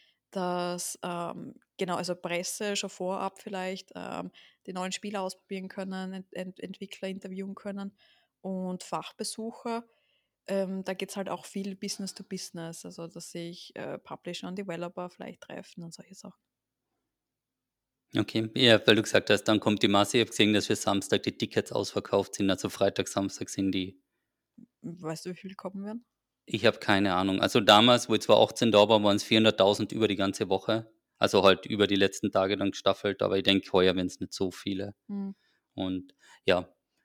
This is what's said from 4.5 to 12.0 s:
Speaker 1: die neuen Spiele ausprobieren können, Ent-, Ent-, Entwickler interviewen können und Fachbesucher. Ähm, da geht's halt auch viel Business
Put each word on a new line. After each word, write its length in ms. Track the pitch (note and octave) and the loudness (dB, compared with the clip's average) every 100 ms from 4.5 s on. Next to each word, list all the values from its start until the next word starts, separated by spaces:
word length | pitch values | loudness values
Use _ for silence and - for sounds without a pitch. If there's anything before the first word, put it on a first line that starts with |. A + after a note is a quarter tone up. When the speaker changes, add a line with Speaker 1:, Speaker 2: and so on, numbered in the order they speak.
| _ - | _ -12
Speaker 1:
die 80 | |
neuen 180 | F#3 F#3 | -8 -6
Spiele 280 | F#3+ G#3 G#3 | -6 -8 -6
ausprobieren 480 | F#3 - _ F#3+ F#3+ | -6 -8 _ -10 -10
können, 440 | - F#3+ F#3+ F#3 | -10 -8 -8 -8
Ent-, 220 | F#3+ F#3 | -10 -12
Ent-, 260 | - F#3 - | -12 -12 -12
Entwickler 480 | F#3 F#3+ F#3+ - F#3+ | -14 -12 -14 -10 -10
interviewen 460 | F#3+ G3 F#3+ G3 | -10 -10 -10 -10
können 420 | F#3+ G3+ G3 G3 - _ _ _ _ | -10 -10 -10 -10 -14 _ _ _ _
und 400 | F#3+ F#3 F#3 F#3 | -8 -6 -4 -6
Fachbesucher. 1040 | - E3 - - A3 - A3 A3+ A#3 A#3 A#3 _ _ _ _ _ - | -6 -6 -6 -10 -10 -8 -10 -10 -6 -6 -8 _ _ _ _ _ -4
Ähm, 360 | G3 F#3+ F#3+ | -2 -2 -4
da 100 | F#3+ | -6
geht's 220 | F#3+ F#3+ - | -8 -8 -8
halt 120 | F#3+ | -8
auch 160 | F3+ - | -8 -8
viel 280 | G3+ G3 | -8 -8
Business 400 | F#3+ G3+ - | -8 -8 -8